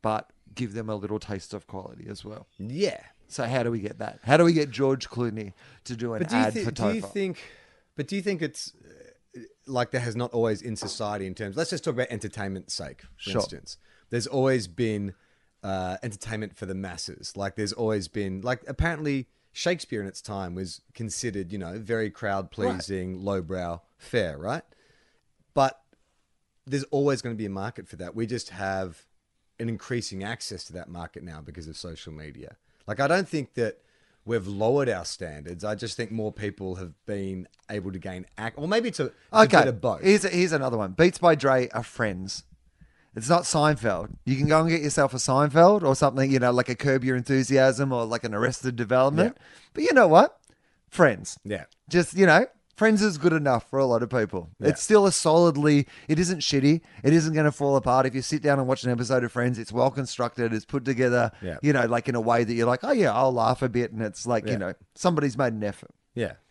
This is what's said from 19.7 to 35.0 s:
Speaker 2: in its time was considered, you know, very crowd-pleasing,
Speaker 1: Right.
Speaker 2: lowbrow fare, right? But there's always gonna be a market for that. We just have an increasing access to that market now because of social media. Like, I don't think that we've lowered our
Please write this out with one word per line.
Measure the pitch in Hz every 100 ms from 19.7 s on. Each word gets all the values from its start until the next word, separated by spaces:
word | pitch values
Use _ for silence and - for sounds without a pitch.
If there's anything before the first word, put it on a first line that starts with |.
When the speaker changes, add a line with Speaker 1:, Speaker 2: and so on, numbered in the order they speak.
| 175 - 113
Speaker 2:
in | 98
its | -
time | - 98 92 90
was | 92 - _ -
considered, | 113 - 123 101 87
you | 101
know, | 85 98
very | 107 117 107
crowd-pleasing, | - 107 98 92 - 104 92 92 95 92 92
Speaker 1:
Right. |
Speaker 2:
lowbrow | 98 98 80 92 87 85 _ _
fare, | - 123 90 71
right? | 90 151 - _ _ _ _ _ _ _ _
But | - 135 - _ _ _ _ _ _ _ _ -
there's | 139 139
always | 143 143 131
gonna | 123 113
be | 104
a |
market | 98 101 - -
for | 80
that. | 87 101
We | 113
just | 120 -
have | 92 98 95 95 85 _ _ _ _ _ _
an | 117
increasing | 110 - 123 - 95
access | 101 117 - 92
to | -
that | 87 -
market | 85 82 -
now | 87 78
because | 73 78 80
of | 78
social | 90 80 -
media. | 78 76 62 - - _ _ -
Like, | 110
I | 139
don't | 175 190
think | 160 127
that | - 113 - _ _ _ _ -
we've | 117 92
lowered | 101 110 139 131
our | 95